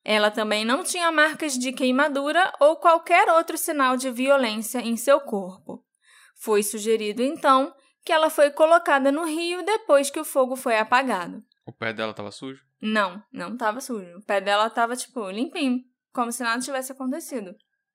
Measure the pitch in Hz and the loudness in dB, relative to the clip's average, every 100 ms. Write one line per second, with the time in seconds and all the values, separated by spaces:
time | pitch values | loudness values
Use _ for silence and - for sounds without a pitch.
0 | - 214 214 220 214 214 220 285 359 359 | -2 2 2 0 -2 0 0 -2 -4 -2
1 | 339 311 311 302 311 254 254 262 254 254 | 0 2 2 0 -6 -4 -6 -2 0 2
2 | 302 277 285 320 381 - 285 311 349 330 | 0 0 0 2 0 4 4 4 4 4
3 | 330 349 392 330 339 320 - 302 262 254 | 4 4 6 4 2 -2 -4 0 0 0
4 | 262 233 262 277 233 214 214 247 226 226 | -2 -2 2 4 2 -4 -6 -6 -4 -2
5 | - 302 - 208 185 185 - - _ _ | 2 2 2 -6 -8 -12 -16 -18 _ _
6 | _ _ _ - - 208 208 220 208 220 | _ _ _ -10 0 2 2 -2 0 0
7 | 208 208 262 320 294 262 294 - _ _ | 0 -2 -2 0 4 4 4 -6 _ _
8 | - 320 311 311 285 285 311 339 349 277 | -2 2 2 4 4 4 6 6 4 2
9 | 269 285 339 311 339 359 349 440 440 285 | 2 0 -2 -4 -4 -4 -2 -2 2 2
10 | 277 311 302 285 254 254 254 220 214 247 | 2 -4 -4 0 0 -2 -2 0 2 2
11 | 269 196 175 190 - _ - - 113 110 | 2 -2 -6 -12 -18 _ -20 -8 -6 -4
12 | 110 104 101 - 135 135 _ _ 214 220 | -6 -6 -12 -12 -14 -14 _ _ -4 -2
13 | 196 185 - - 175 233 220 226 269 226 | -2 -4 -16 -14 -12 -6 -6 -6 -8 -12
14 | 180 175 - 202 196 202 226 233 233 247 | -12 -14 -4 -4 0 0 0 0 -2 -4
15 | - 254 190 202 330 370 269 247 - _ | -10 -10 -8 -6 -6 -2 -2 -2 -6 _
16 | _ - 233 240 233 233 254 269 262 262 | _ -6 -6 -4 -4 -4 -4 -6 -8 -8
17 | 262 302 320 262 190 - _ _ _ | -6 -6 -6 -10 -10 -16 _ _ _